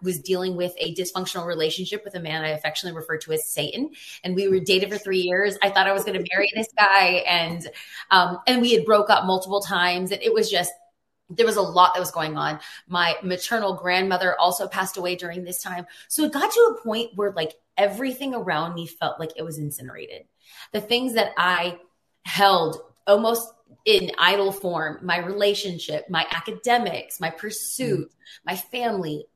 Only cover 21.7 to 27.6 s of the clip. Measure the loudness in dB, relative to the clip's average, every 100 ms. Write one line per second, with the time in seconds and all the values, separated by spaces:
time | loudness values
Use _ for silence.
21.7 | -6 _ _ _ _ -4 6 6 6 4
22.7 | -2 -12 _ 4 6 6 0 -4 -16 _
23.7 | _ 2 4 2 2 4 4 0 -2 -4
24.7 | -2 -4 -4 -2 -2 -2 0 2 2 -4
25.7 | -8 -6 -6 -4 -2 -2 -4 -6 -4 2
26.7 | 2 2 -6 -10 -6 -6 -6 -10 -8